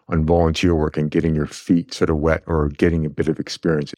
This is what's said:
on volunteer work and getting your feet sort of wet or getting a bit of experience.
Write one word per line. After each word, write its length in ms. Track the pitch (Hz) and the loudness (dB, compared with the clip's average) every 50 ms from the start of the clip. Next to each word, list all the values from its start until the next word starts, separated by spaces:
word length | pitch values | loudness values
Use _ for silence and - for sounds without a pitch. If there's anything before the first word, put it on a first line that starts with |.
| _ | _
on 180 | - 87 82 78 | -4 -2 0 2
volunteer 500 | 78 85 85 85 82 80 - - 87 82 | 2 4 4 4 2 2 2 2 2 2
work 200 | 78 76 78 - | 2 0 -2 -2
and 140 | 76 76 73 | -2 -4 0
getting 240 | - 82 78 82 78 | 0 0 0 0 0
your 120 | 78 73 | 0 -2
feet 460 | - - - - - 90 87 82 - - | -4 -8 -10 -2 0 0 0 0 -2 -4
sort 160 | - 90 82 | -4 -2 0
of 80 | 80 | 0
wet 260 | 76 76 80 80 80 - | 0 2 0 0 0 -2
or 240 | - 85 78 73 73 | -2 0 0 0 0
getting 360 | 71 - 95 85 85 80 78 | 0 2 0 2 2 0 -2
a 40 | 73 | -4
bit 180 | 69 - - | -6 -6 -4
of 120 | 80 78 - | -4 -4 -4
experience. 540 | - - - - - 87 80 76 73 - - | -6 -10 -8 -4 -2 -2 0 -2 -4 -6 -10